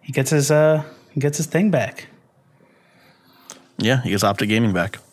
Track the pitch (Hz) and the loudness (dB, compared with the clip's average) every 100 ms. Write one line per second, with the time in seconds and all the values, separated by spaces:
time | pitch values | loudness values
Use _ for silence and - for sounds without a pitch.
0 | - 139 131 151 143 151 156 156 147 - | -4 -2 0 0 2 4 4 2 -2 -18
1 | _ 139 143 147 160 - 208 147 101 - | _ -4 -2 -2 -4 0 0 0 -4 -10
2 | - - _ _ _ _ _ _ _ _ | -20 -20 _ _ _ _ _ _ _ _
3 | _ _ _ _ _ - _ - 110 131 | _ _ _ _ _ -20 _ -4 0 0
4 | 110 98 101 104 104 110 113 90 87 - | 0 0 0 0 0 2 2 0 -4 -8
5 | _ | _